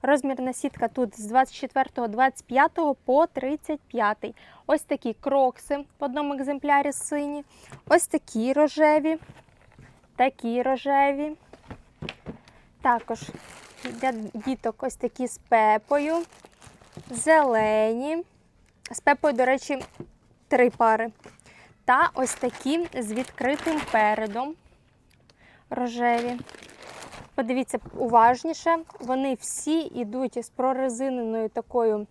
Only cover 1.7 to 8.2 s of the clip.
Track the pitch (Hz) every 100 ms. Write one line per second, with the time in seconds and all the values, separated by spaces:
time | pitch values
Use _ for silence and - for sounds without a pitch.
1.7 | - 269 - 233 214 262 - - 254 302
2.7 | - 311 269 - 262 339 - 254 302 -
3.7 | 302 _ 233 208 214 - - - - -
4.7 | 294 - 285 240 220 - 277 262 - -
5.7 | 285 285 _ 285 262 294 277 269 285 285
6.7 | 285 285 269 - 294 285 294 285 - -
7.7 | - - 330 - -